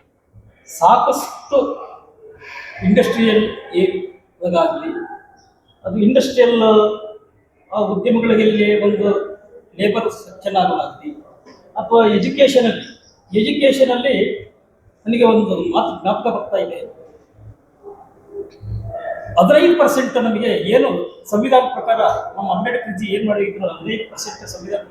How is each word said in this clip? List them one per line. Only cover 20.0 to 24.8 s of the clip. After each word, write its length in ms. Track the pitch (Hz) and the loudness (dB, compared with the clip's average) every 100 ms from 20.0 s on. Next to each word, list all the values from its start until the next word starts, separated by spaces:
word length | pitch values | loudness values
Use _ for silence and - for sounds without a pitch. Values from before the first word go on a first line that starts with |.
| 240 247 | -2 -2
ನಮಗೆ 360 | 226 208 233 - 185 | -2 -2 -2 -2 0
ಏನು 140 | 247 269 180 - - - | 2 2 -2 -8 -14 -6
ಸಂವಿಧಾನ 360 | 208 254 254 254 | -2 4 4 4
ಪ್ರಕಾರ 280 | - 226 226 202 - - 196 | -2 -2 0 0 -2 -6 -8
ನಮ್ಮ 120 | 190 | -4
ಅಂಬೇಡ್ಕರ್ 460 | 180 233 240 226 190 | -4 -4 -4 -6 -8
ಜಿ 80 | 202 208 | -4 -2
ಏನ್ 120 | 214 | -2
ಮಾಡಿದ್ರು, 400 | 208 196 196 180 | -2 -4 -4 -8
ಹದಿನೈದು 420 | 160 - 220 - | -6 -8 -8 -10
ಪರ್ಸೆಂಟ್ 400 | - - - - | -14 -14 -14 -16
ಸಂವಿಧಾನ 340 | - 202 605 | -14 -8 -8